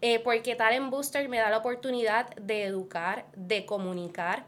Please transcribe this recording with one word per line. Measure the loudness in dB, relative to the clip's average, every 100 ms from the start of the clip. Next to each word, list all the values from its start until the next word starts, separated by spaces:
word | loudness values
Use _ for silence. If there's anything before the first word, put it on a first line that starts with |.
eh, | 4 2
porque | 4 2 0 2
Talent | 4 4 2
Booster | -2 -2 -2 0
me | 2
da | 4
la | 4
oportunidad | 2 -2 -2 0 2 2 0 -8
de | -4 -2
educar, | 0 -4 -4 -4 -2 -4 -6 -14
de | -2 -2 0
comunicar | -4 -2 -4 -6 -4 -2 -2